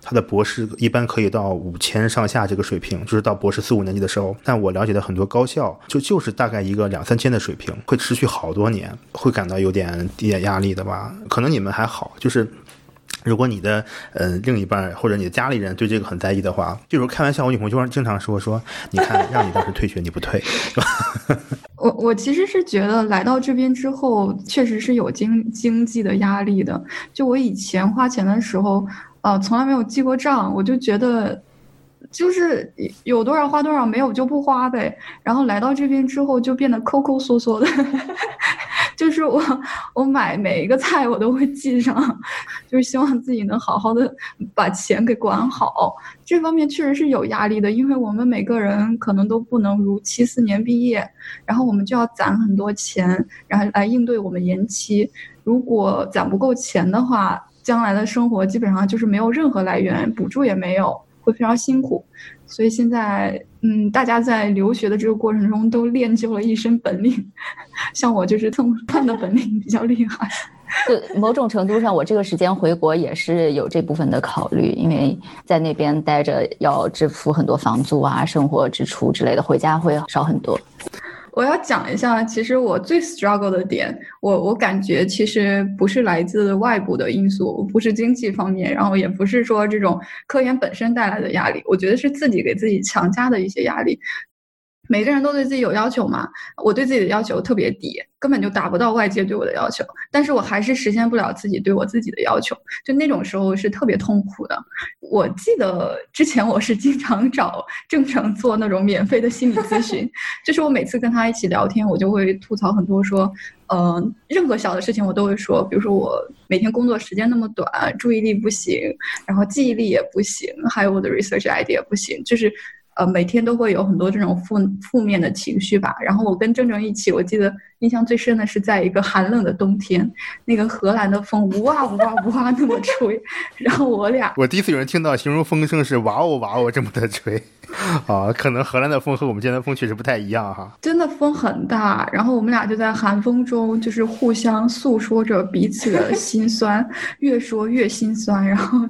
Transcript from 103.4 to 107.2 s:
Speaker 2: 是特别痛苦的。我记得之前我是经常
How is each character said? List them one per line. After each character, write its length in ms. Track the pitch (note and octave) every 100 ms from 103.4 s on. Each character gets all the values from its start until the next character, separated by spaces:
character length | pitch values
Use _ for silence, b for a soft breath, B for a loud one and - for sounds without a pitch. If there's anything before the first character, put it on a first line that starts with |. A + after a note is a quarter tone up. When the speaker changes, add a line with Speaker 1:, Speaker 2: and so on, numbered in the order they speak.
| F#3+ F#3+
Speaker 2:
是 140 | G#3
特 160 | - B3
别 100 | G3
痛 260 | - G3+
苦 220 | G3 - -
的。 160 | - - B B -
我 260 | - G#3 D#3+
记 260 | - G#4+ G#4+
得 400 | F#3+ F3+ - - -
之 100 | -
前 240 | D4+ A#3+ G#3+
我 140 | G#3
是 160 | A#3 G#3
经 220 | C#4 C4+
常 320 | - G#3